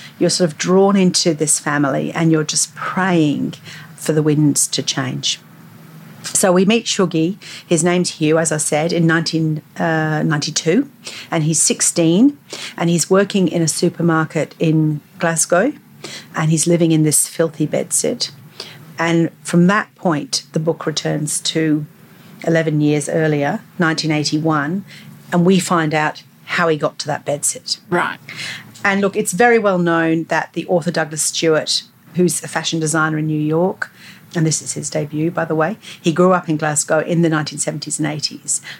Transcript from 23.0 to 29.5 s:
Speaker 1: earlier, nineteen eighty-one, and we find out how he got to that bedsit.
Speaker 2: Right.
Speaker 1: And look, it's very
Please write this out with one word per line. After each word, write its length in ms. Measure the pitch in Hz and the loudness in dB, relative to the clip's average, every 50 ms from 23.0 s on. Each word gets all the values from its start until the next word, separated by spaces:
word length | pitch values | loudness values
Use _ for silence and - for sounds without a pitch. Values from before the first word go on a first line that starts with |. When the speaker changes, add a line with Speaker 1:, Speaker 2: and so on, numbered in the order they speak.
| 143 - | -2 -2
Speaker 1:
earlier, 540 | - 165 160 156 151 147 139 143 202 226 - - - - | -2 0 0 0 0 0 0 -2 -2 -4 -8 -12 -4 -2
nineteen 340 | 175 160 160 151 - 156 | 0 0 0 0 -2 -2
eighty-one, 720 | 151 151 147 - 151 151 151 160 156 147 139 147 180 202 196 - - - - - - - - - | 0 0 0 -2 -2 -2 0 0 0 0 0 -2 -4 -6 -6 -10 -16 -20 -20 -20 -20 -20 -10 -2
and 140 | - 175 175 | 0 2 4
we 140 | 185 196 180 | 4 4 4
find 340 | - - 185 165 156 151 156 | 2 2 0 0 0 0 0
out 300 | 151 151 151 - - - - _ _ - - - - | 0 0 -2 -4 -6 -14 -20 _ _ -10 -6 -2 0
how 100 | 175 165 | 2 2
he 100 | 156 147 | 0 0
got 220 | 156 143 - - | -2 -4 -4 -6
to 80 | - 143 | -8 -6
that 180 | 143 - - | -6 -6 -4
bedsit. 540 | - 143 147 - - - - - - - - - - | -6 -6 -4 -4 -6 -6 -6 -8 -10 -10 -10 -6 -2
Speaker 2:
Right. 280 | 175 175 170 - - - - - - - - - - - - - - - - | -2 -2 -2 -2 -6 -10 -14 -16 -14 -12 -12 -12 -12 -14 -16 -20 -18 -4 -2
Speaker 1:
And 180 | 202 196 196 | 0 0 2
look, 140 | 202 196 - | 0 0 0
it's 180 | 214 214 - - | -2 -4 -2 0
very 260 | 175 240 240 | 2 4 4